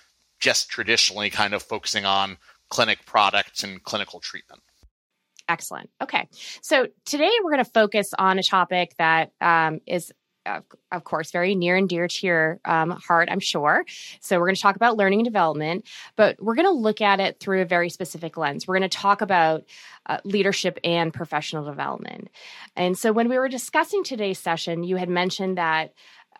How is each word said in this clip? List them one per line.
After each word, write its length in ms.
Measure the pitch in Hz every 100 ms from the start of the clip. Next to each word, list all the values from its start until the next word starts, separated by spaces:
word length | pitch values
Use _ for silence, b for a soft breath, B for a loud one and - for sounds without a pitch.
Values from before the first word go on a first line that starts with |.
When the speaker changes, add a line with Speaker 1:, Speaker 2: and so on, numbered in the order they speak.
| b b _ -
Speaker 1:
just 300 | 131 - -
traditionally 640 | - 104 113 - 98 104
kind 240 | - 104 101
of 80 |
focusing 420 | - 107 - 107 98
on 320 | 98 98 92 b b -
clinic 380 | - 110 104 -
products 580 | 110 98 101 - -
and 200 | 101 95
clinical 360 | - 107 98 87
treatment. 420 | - - - - _ _ _ _ _ _ _ _ -
Speaker 2:
Excellent. 400 | 165 - 73 - -
Okay. 260 | 277 277 - B B B
So 260 | - 285 240 - -
today 260 | 277 339 466
we're 80 | 359
gonna 120 | 285
focus 480 | 240 233 214 214 196 -
on 220 | 190 185
a 40 |
topic 520 | 185 190 175 180 170 -
that, 340 | 165 160 156 -
um, 420 | 170 165 160 156 -
is, 260 | 180 - - _ _ -
of, 160 | - - - -
of 120 | 180
course, 280 | - 156 160
very 220 | 180 180
near 220 | 196 175 185
and 120 | 190
dear 200 | 175 175
to 180 | - 185
your, 340 | 165 160 170 -
um, 240 | 165 160
heart, 400 | 175 - 170 175
I'm 80 | 190
sure. 460 | - 170 147 208 349 B B B
So 200 | - 180
we're 80 | 175
gonna 80 | 190
talk 220 | 202 196
about 200 | 233 220
learning 220 | 190 202
and 60 | 240
development, 600 | 214 165 147 151 180 - B B B
but 260 | 202 -
we're 140 | 208 226
gonna 160 | 370
look 300 | 311 214 214
at 180 | 208 196
it 200 | 190 -
through 220 | - 190
a 40 | 175
very 260 | 175 175
specific 440 | - 180 160 165 165
lens. 320 | 147 143 -
We're 80 | 185
gonna 140 | 190
talk 320 | - 202 202
about, 420 | 196 185 160 156 - B B B -
uh, 100 | -
leadership 560 | 196 202 190 196 185 175
and 300 | 170 170 160
professional 520 | - 165 151 156 160 147
development. 640 | 135 143 64 - 50 - B B B B -
And 220 | 180 185
so 140 | 226
when 180 | 220 233
we 80 | 254
were 100 | 262
discussing 560 | 254 - 311 320 403
today's 360 | 349 247 202 185
session, 440 | 180 165 - 170
you 120 | 175 185
had 120 | 180
mentioned 520 | 180 185 - 190 180
that, 340 | 165 160 156 _ b b b -